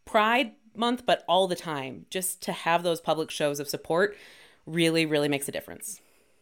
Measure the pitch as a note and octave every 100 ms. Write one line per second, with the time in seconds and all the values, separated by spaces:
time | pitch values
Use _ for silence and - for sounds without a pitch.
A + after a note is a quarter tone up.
0 | - A3 G#3+ A#3+ A#3 - _ - A#3 B3
1 | - F3 - F3+ F#3+ E3+ E3+ C#3+ C3 -
2 | - F#3 F#3 - - F3 E3 E3+ F3 E3
3 | - D#3 D#3 - D3+ C#3+ C#3+ C#3+ - E3
4 | G3+ - - - - _ - E3 E3 E3
5 | D#3 D3+ D3 C#3 - - - E2+ - -
6 | _ _ _ _